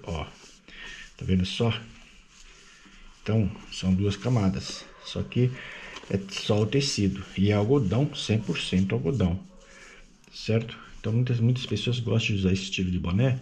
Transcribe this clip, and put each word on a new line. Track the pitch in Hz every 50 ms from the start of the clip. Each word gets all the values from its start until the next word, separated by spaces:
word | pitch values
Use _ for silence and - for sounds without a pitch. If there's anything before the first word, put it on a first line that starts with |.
| -
ó. | - 82 76 - - - - - - - - _ - - - - - - - - - -
Tá | - -
vendo | 92 95 92 90
só? | - - - 117 113 113 - - - - - - - - - - _ - - - - - - - - - - - - - - - - - -
Então, | - 107 107 113 101 92 - - - -
são | - - - 95 92
duas | 92 101 101 98
camadas, | - - 120 127 113 98 95 95 - - - - - - - - - -
só | - - 92 95
que | - - 120 123 123 123 - - - - - - - - - - -
é | 101 95 - -
só | - - - - 107 104
o | 110
tecido, | 107 - 143 139 - - - 101 95 95 95 95 - -
e | 92 95 104
é | 104
algodão, | 101 104 113 143 147 110 90 110 123 147 147 -
cem | - - - 110 110
por | - - 156 -
cento | - - 95 92 95 95 110
algodão, | 123 135 - 143 110 95 87 90 - - - - - - - - - - - - - - - - _ _ - -
certo? | - - - 110 117 117 - - - - - - -
Então, | - 113 110
muitas, | 120 127 127 120 117
muitas | 113 120 127 127 -
pessoas | - - - - 127 117 120
gostam | 113 - 113 110 - - 104
de | 98
usar | 95 90
esse | 98 - -
estilo | - - - 92 90
de | 90 82
boné, | 80 82 90 107 131 131 123 -